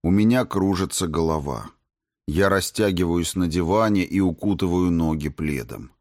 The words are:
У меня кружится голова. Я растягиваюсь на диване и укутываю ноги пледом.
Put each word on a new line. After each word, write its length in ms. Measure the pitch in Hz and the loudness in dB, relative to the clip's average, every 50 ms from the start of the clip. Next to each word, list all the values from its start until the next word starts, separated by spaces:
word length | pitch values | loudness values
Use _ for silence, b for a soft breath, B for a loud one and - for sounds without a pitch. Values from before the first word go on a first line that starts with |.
У 80 | - 82 | 2 2
меня 340 | 92 101 107 113 120 127 123 | 4 4 4 4 4 2 0
кружится 600 | - - 98 95 98 95 87 95 - - - 95 | 0 -2 0 0 0 0 0 -2 -4 -2 -4 -4
голова. 640 | 82 76 80 82 80 78 78 67 71 64 55 50 - _ _ _ _ _ _ _ _ _ _ _ | -2 -2 -2 0 0 0 -2 -4 -6 -8 -8 -10 -14 _ _ _ _ _ _ _ _ _ _ _
Я 220 | - 73 87 98 98 | -4 0 2 2 4
растягиваюсь 880 | 98 95 92 - - - 107 101 95 87 92 85 85 87 85 - - | 2 2 0 -2 -2 0 0 2 2 0 0 0 0 0 -2 -2 -2
на 100 | 95 90 | -2 -2
диване 580 | 82 78 90 85 80 95 110 113 107 104 95 90 | 0 0 -2 0 2 2 2 2 2 2 2 0
и 140 | - - 98 | 0 0 2
укутываю 720 | 95 90 80 - - 104 98 80 98 90 85 90 90 90 | 2 2 0 -2 -2 -2 -2 0 0 0 2 2 2 2
ноги 380 | 85 82 82 80 80 78 71 76 | 2 2 0 0 -2 -2 -4 -6
пледом. 640 | 69 - 78 76 73 64 58 57 55 50 - - _ _ | -6 -4 -4 -4 -4 -4 -6 -10 -12 -16 -16 -18 _ _